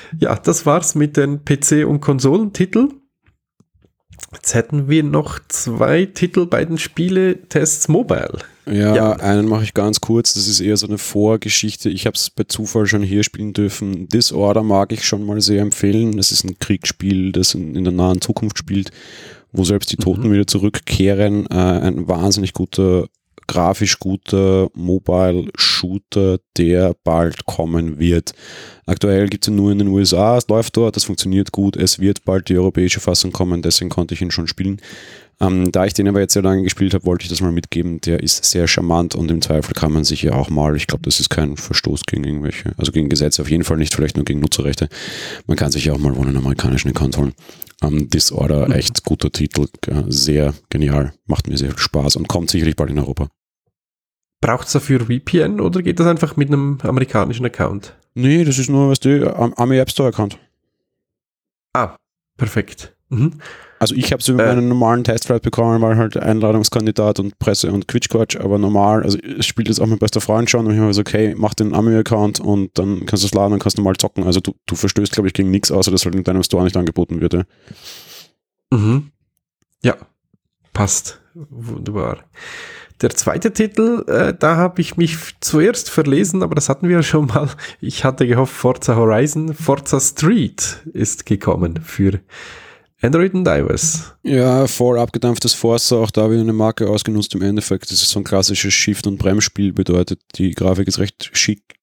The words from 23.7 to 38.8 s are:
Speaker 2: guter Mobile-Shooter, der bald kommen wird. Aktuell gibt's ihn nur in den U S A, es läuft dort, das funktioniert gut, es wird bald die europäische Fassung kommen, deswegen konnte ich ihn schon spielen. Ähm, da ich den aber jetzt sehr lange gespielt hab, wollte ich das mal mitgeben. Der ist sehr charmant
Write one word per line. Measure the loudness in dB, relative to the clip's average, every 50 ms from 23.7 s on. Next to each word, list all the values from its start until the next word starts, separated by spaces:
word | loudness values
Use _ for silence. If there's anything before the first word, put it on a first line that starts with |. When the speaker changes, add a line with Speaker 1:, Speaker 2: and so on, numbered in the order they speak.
| 2 0 0 -2 -2 -2
Speaker 2:
guter | -4 -4 -4 -4 -4 0 0 2 4 4 4 2 2 0 -2
Mobile-Shooter, | -4 -2 -2 -2 0 0 0 2 2 2 2 2 0 -2 -4 -4 -4 -2 -2 -2 -2 -4 -4 -6 -6 -8 -4 -2 0 2 2 2 0 -4 _ -2
der | 0 2 2 4 4 2 2 0 -2 -2
bald | 0 0 2 2 0 -2 -6 -8
kommen | -8 -6 -4 -2 -2 -2 -2 -2 -2 -2 0
wird. | 2 2 2 2 0 -2 -8 -16 -18 -20 -20 -20 -20 -20 -20 -10 _
Aktuell | -4 -2 0 2 2 2 2 2 0
gibt's | 0 -2 -2 0
ihn | 2
nur | 2 4 4 4
in | 2
den | 2 2
U | 2 2
S | 2 4 4
A, | 4 4 4 4
es | 2 2
läuft | 2 2 0 0 0 0
dort, | 0 2 2 0
das | -2 -4
funktioniert | -4 -4 -4 -2 0 0 0 0 0
gut, | 0 0 0 0 0
es | 0 0 0 0 2
wird | 2 0 0 0 0
bald | -2 0 0 0 0
die | 2
europäische | 2 2 2 2 2 0 0 0 -2
Fassung | -2 0 0 0 0 -2 -2
kommen, | -2 -2 -2 -2 -2 -2
deswegen | 0 -2 -2 -2 -2
konnte | -2 -4 -4 -4 -4
ich | -4 -4
ihn | -4
schon | -4 -4 -4
spielen. | -6 -4 -4 -4 -4 -4 -6 -8 -16 -20 -20 -20 -20 -20 -20 -20 _ _ -2
Ähm, | 0 2 2 2 2 2 2
da | 2 2
ich | 2 2
den | 2 2
aber | 2 2 2
jetzt | 2 2 2
sehr | 2 2
lange | 4 2 2 2
gespielt | 0 0 0 0 2 0
hab, | 0 0
wollte | 0 0 0 -2
ich | -4
das | -4 -2
mal | -2 0
mitgeben. | 0 -2 -4 -4 -4 -4 -2 -2 -4 -4 -2
Der | -2 -2 0 0
ist | -2 -2 0 0
sehr | 0 0 2 0 0
charmant | 0 0